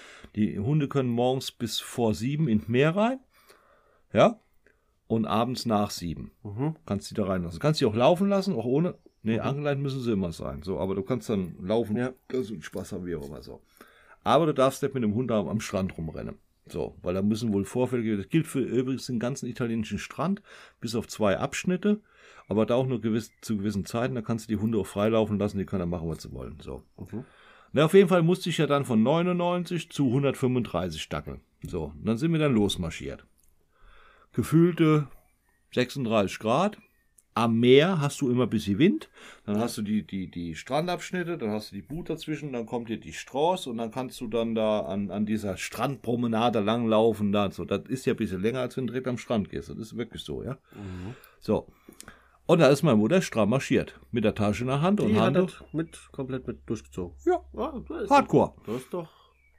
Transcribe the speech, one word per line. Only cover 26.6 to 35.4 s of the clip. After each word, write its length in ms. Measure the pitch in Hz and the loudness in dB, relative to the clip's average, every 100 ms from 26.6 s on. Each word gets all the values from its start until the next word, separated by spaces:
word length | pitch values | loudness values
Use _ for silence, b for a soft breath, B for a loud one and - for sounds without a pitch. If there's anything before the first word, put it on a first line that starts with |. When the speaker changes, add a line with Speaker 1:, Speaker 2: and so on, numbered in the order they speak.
Speaker 1:
So. 220 | - 64 - - | -12 -14 -14 -18
Speaker 2:
Mhm. 260 | - 104 139 b b b b | -12 -12 -12 b b b b
Speaker 1:
Na, 140 | 117 156 | 2 6
auf 80 | |
jeden 140 | 190 190 | 8 8
Fall 120 | 180 | 6
musste 280 | 165 180 185 | 4 2 0
ich 80 | 160 | 0
ja 80 | 147 | 2
dann 180 | 143 | 2
von 180 | 127 113 | 2 2
neunundneunzig 840 | 113 160 180 180 175 175 170 175 - | 4 4 2 0 0 -2 -4 -6 -6
zu 200 | - 139 | -2 2
hundertfünfunddreißig 1000 | 131 139 123 127 127 113 85 90 78 - | 2 2 2 0 0 0 -2 -4 -6 -8
dackeln. 320 | 73 76 67 - _ | -8 -8 -12 -16 _
So, 220 | 71 87 | -10 -6
und 200 | 76 73 87 | -8 -6 -4
dann 120 | 113 | -2
sind 140 | 160 | 0
wir 60 | 160 | 2
dann 140 | 151 | 2
losmarschiert. 680 | 113 101 - 82 - 67 - - _ _ _ _ b b b b b b | 4 2 0 -4 -6 -10 -12 -16 _ _ _ _ b b b b b b
Gefühlte 760 | - 113 156 175 165 160 151 143 - _ _ | -4 2 6 6 6 4 4 2 -8 _ _